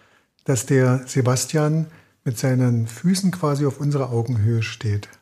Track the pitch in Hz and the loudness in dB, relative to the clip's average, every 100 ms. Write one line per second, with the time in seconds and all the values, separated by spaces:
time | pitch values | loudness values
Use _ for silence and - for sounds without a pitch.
0 | _ _ _ _ - 131 - 135 127 131 | _ _ _ _ -2 -2 2 4 4 2
1 | - 135 123 123 - 156 151 160 156 - | 0 0 0 0 0 0 2 0 -2 -8
2 | _ _ 143 110 135 127 123 120 113 - | _ _ -6 -2 0 2 2 2 -2 -2
3 | 175 190 190 - 151 143 143 135 147 143 | 0 2 0 0 -2 0 -2 -2 -2 -2
4 | 127 117 113 117 110 113 110 - 110 101 | -2 -2 0 0 2 0 -2 -6 -4 -4
5 | - - | -6 -20